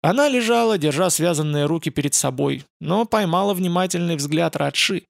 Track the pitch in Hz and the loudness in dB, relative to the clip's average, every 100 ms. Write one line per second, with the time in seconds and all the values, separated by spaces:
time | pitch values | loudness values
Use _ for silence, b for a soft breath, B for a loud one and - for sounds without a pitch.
0 | 156 240 294 254 226 233 226 208 151 143 | 2 2 2 2 2 2 2 2 0 0
1 | 185 - 165 156 151 147 143 165 151 143 | 0 2 0 0 0 0 0 -2 -2 -2
2 | 143 - 135 131 143 139 - _ 151 190 | -2 0 -2 -2 -2 -4 -10 _ -2 -2
3 | 226 220 190 170 202 185 185 175 185 175 | 2 0 2 2 0 0 0 0 0 -2
4 | 175 160 143 156 165 - 143 - - 190 | -2 -2 -2 0 0 0 -2 0 -2 -2